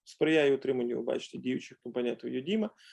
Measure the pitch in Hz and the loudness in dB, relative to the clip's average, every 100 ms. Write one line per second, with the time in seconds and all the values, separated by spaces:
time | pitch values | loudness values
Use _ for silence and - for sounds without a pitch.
0 | - - 151 160 143 135 135 127 120 113 | -20 -2 2 6 6 4 2 0 0 -2
1 | 120 123 - 123 127 131 - - 123 123 | -2 -4 -4 -8 -4 -4 -6 -14 -8 -4
2 | 120 117 123 127 143 220 214 - - | -4 -4 -6 -6 -2 -2 -2 -6 -20